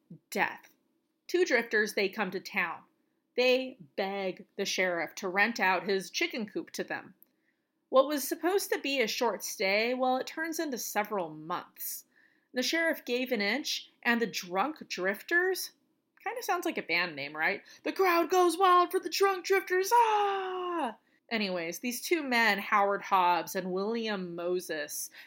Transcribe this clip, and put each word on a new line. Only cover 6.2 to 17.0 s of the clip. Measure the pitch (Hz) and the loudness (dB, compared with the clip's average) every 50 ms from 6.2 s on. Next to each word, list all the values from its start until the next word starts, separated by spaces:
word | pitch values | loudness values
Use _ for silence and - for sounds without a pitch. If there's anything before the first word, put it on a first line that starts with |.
| 349 349 - 247 208 | -2 -2 -2 -6 -8
coop | - - 170 156 - | -6 -6 -8 -8 -8
to | - - 175 | -8 -8 -6
them. | - 156 - - - - _ _ _ _ _ _ _ _ _ _ _ _ _ _ - | -6 -8 -8 -10 -12 -20 _ _ _ _ _ _ _ _ _ _ _ _ _ _ 2
What | 269 262 277 | 4 4 4
was | 294 302 277 254 | 4 2 -2 -2
supposed | - 330 - - 349 392 392 - - | -4 -4 -2 0 2 2 2 0 0
to | 440 320 | -2 -2
be | - 277 277 269 | -2 0 0 0
a | 226 | 0
short | 214 - - 254 226 190 180 - | 0 0 0 0 0 0 -2 -6
stay, | - - - 196 190 202 214 226 240 | -8 -4 -2 0 2 2 2 2 0
well, | 254 254 262 254 254 | 0 0 0 0 0
it | 254 254 | 0 -2
turns | - - 320 320 330 311 339 | -4 -6 -6 -6 -4 -4 -4
into | 330 302 247 - | -4 -4 -4 -6
several | - - - 208 208 - 220 196 170 156 | -6 -4 -2 -2 -2 -2 -2 -4 -4 -4
months. | 156 156 156 165 180 151 - - _ - - - - - - _ _ _ _ _ _ _ _ _ - | -8 -10 -10 -8 -8 -8 -8 -10 _ -12 -10 -10 -10 -10 -14 _ _ _ _ _ _ _ _ _ -6
The | 247 | -4
sheriff | 254 - 320 330 330 330 277 - - | -2 0 0 2 2 0 0 -2 -4
gave | 254 240 247 262 254 | -4 -4 -2 -2 -2
an | 254 208 | -2 0
inch, | 202 202 226 294 302 - - - - - _ _ | 0 0 -2 -2 -2 -4 -6 -6 -8 -12 _ _
and | - 240 233 226 | -2 0 0 0
the | 233 | 0
drunk | 190 - - - 175 175 190 220 302 311 - - - | -2 -4 -6 -8 -4 -2 -2 -2 -2 -4 -10 -12 -10
drifters, | - - 180 190 214 - - - 339 349 359 381 370 - - - - _ _ _ _ _ _ _ _ _ - | -8 -4 -4 -4 -4 -4 -4 0 0 2 2 2 0 -2 -6 -10 -12 _ _ _ _ _ _ _ _ _ -10
kinda | 392 466 508 | -8 -8 -6
sounds | - - 359 359 349 | -4 -2 -2 -2 -2
like | 339 - 208 | -2 -4 -4
a | |
band | - - 165 175 | -4 -2 0 0